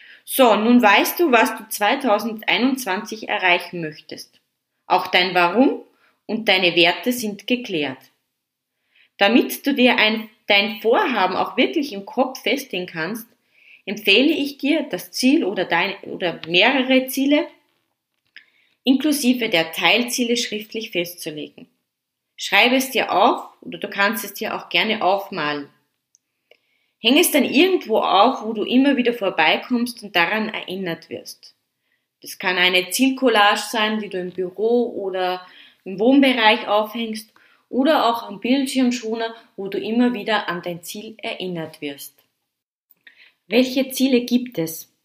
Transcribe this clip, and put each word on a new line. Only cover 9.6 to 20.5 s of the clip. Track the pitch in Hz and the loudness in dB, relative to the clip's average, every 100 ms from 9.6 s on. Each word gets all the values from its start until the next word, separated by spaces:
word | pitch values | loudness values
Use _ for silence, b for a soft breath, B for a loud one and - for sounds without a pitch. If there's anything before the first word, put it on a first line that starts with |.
| 277 | -4
du | |
dir | 285 247 - | 2 2 4
ein, | 214 220 220 _ - | 2 0 -6 _ 0
dein | 202 214 214 | 2 2 -2
Vorhaben | 220 294 370 226 185 185 | 0 2 0 0 -2 -2
auch | - 220 | -4 0
wirklich | 339 339 - | 0 0 -6
im | 196 - | -8 -8
Kopf | 240 269 - | -4 -4 -4
festigen | 202 277 - 185 180 | -4 -4 -6 -10 -8
kannst, | 170 165 226 - _ b b b b - | -8 -8 -8 -14 _ b b b b -12
empfehle | 202 - 202 294 | -4 2 4 4
ich | 277 285 - | 2 -4 -6
dir, | 277 320 | -2 -2
das | 269 175 - | -4 -8 -10
Ziel | - 254 311 190 | -2 2 2 0
oder | 202 | -4
dein, | 170 170 190 - | -2 0 -2 -6
oder | - 170 175 160 160 | -12 -6 -6 -6 -2
mehrere | 180 226 277 254 262 254 | 2 4 2 2 0 0
Ziele | - 277 294 349 - _ _ _ _ _ _ _ - b b b b | -2 0 0 0 -10 _ _ _ _ _ _ _ -20 b b b b
inklusive | 240 269 302 277 247 240 226 | 0 2 2 0 0 0 0
der | 165 165 | 0 0
Teilziele | - 175 214 240 - 233 240 | 0 2 2 0 -2 -2 -2
schriftlich | - | -4